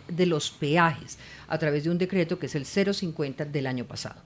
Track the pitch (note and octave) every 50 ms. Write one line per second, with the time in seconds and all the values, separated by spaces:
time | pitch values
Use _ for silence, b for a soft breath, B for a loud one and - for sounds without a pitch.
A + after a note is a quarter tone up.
0 | - - F3 D#3+ F3+ F3+ E3 D3+ - - - - D#3 C#3+ D3 F3 E3+ E3 C#3 -
1 | - - - B B B B B B B - D#3 D#3+ D3+ D3 D3+ D3 E3 F3 F3
2 | F3+ F3 - F#3+ E3+ D#3+ F#3 F3+ - C3 - D3+ C3+ - - G3+ G3 G3 G3+ -
3 | G3 E3+ D#3 - D3+ C3+ B2+ - D3+ D3 C#3+ D3+ C3+ C3 B2+ B2 A#2 - - G#2
4 | - - - - -